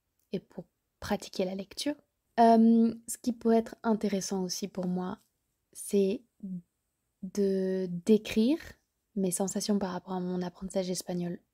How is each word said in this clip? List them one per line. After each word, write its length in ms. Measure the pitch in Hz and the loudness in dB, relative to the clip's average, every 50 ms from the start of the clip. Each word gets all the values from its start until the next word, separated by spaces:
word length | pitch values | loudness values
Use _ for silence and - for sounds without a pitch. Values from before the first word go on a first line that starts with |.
| _ _ _ _ _ _ - | _ _ _ _ _ _ -10
et 60 | 180 | -10
pour 260 | - _ _ - 175 _ _ _ _ _ _ _ | -10 _ _ -18 -18 _ _ _ _ _ _ _
pratiquer 460 | - - 208 196 - - - - 190 | -6 -4 -4 -4 -6 -6 -6 -4 -4
la 100 | 185 196 | -4 -4
lecture. 400 | 196 196 - - - - 285 294 - _ _ _ _ _ _ _ - | -8 -10 -12 -10 -8 -6 -6 -6 -6 _ _ _ _ _ _ _ 6
Euh, 520 | 233 226 233 226 226 226 233 226 226 226 226 - - - | 8 8 8 8 8 8 8 6 6 4 2 -2 -10 -12
ce 100 | - - | -14 -8
qui 140 | - 254 | -6 -6
pourrait 280 | 233 - - 226 226 226 | -6 -2 0 2 2 2
être 160 | 226 - - - - | 2 0 -6 -6 -2
intéressant 600 | 226 214 208 - 202 202 190 180 - 196 190 185 | -2 -2 0 0 -2 -2 -2 -4 -4 -4 -4 -4
aussi 240 | 180 - - 208 180 | -4 -6 -8 -8 -8
pour 200 | - 190 180 180 | -8 -6 -6 -4
moi, 320 | 180 180 180 185 - - _ _ _ _ _ _ _ _ _ _ | -4 -4 -4 -6 -8 -12 _ _ _ _ _ _ _ _ _ _
c'est 500 | _ - - - - 202 196 190 208 269 - _ _ _ 214 190 185 175 - _ _ _ _ _ _ _ _ _ _ _ - | _ -18 -8 -2 0 2 2 2 0 -4 -8 _ _ _ -14 -12 -12 -12 -14 _ _ _ _ _ _ _ _ _ _ _ -14
de 640 | 185 - 208 196 196 190 190 190 190 190 190 185 180 175 175 - | -8 -4 0 0 0 0 0 -2 -2 -2 -2 -4 -4 -6 -2 2
décrire 540 | - 220 208 214 - - 220 220 254 311 330 - - - _ _ _ _ _ _ _ - | 4 4 4 4 2 0 2 2 2 2 0 -4 -10 -20 _ _ _ _ _ _ _ -6
mes 160 | 208 190 185 | -4 -2 -2
sensations 480 | 175 - 196 185 - 202 - - 208 196 | -2 -2 -4 -4 -4 -4 -2 -2 -2 -2
par 140 | 202 180 180 | -2 -4 -6
rapport 200 | 185 - 190 185 | -8 -8 -6 -6
à 60 | 185 | -6
mon 240 | 180 180 185 180 180 | -4 -4 -4 -4 -6
apprentissage 480 | 180 - - 196 185 - 190 185 180 | -6 -8 -10 -10 -6 -4 -4 -4 -4
espagnol 480 | 185 - - - 180 175 175 175 175 - _ _ | -4 -6 -6 -6 -6 -4 -4 -6 -6 -10 _ _